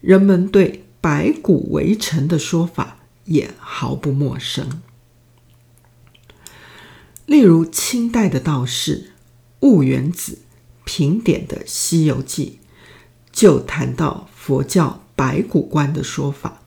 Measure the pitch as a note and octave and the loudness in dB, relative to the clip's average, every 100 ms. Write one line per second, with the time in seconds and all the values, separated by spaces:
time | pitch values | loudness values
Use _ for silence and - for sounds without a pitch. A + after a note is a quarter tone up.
0 | - F#3+ G3 F#3 F#3+ G3+ F#3 - - _ | 6 6 6 4 2 2 2 0 -18 _
1 | E3 D3 E3 D4+ - F3+ - D2 C#2+ G#3+ | -2 0 0 -2 2 0 2 -2 0 -2
2 | - D#3 C#3+ E3 - E3+ E3+ - - - | -2 -2 0 -2 0 -2 -2 -4 -10 -10
3 | _ _ - D#3 - - - - B2 C3+ | _ _ -2 -2 -2 -12 -14 -8 -6 -4
4 | D3 C3+ C#3 B2 - - - D3+ - _ | -4 -2 -2 -4 -8 -8 -8 -12 -16 _
5 | _ _ _ _ _ _ _ _ _ _ | _ _ _ _ _ _ _ _ _ _
6 | _ _ _ - - - - - - - | _ _ _ -20 -20 -20 -20 -20 -20 -20
7 | _ - - D4 A3 E3 E3 - - B3 | _ -20 2 6 8 6 4 -4 -4 -4
8 | A#3 A#3 G3+ C3+ E3 C#3+ B2 - - D3 | -2 0 0 0 -2 -2 -2 -4 -4 -6
9 | - _ _ _ _ _ C#4+ G3+ C3 C3 | -8 _ _ _ _ _ 4 6 4 0
10 | C#3 F3 - - _ _ _ _ - - | -2 -6 -10 -14 _ _ _ _ -14 -2
11 | D3 G3+ A3+ - - - - - - E3 | 0 0 0 -2 -4 -12 -10 -8 -2 2
12 | D3+ C3 C3+ - C#3+ - _ _ - - | 2 0 -6 -8 -8 -10 _ _ -20 -20
13 | _ _ _ - G#3+ C3+ - D3+ B2 B2 | _ _ _ 4 4 4 -2 -6 -6 -2
14 | D3+ - - - - C3+ C#3 F#3 D#3 - | -4 -4 -16 -18 -4 -2 0 0 0 -2
15 | - - C3 - - F3+ - - C#3 D3+ | -14 -4 -2 -2 -2 -2 0 -2 -2 -2
16 | C3 - C#3 C#3+ - - | -6 -6 -6 -6 -12 -14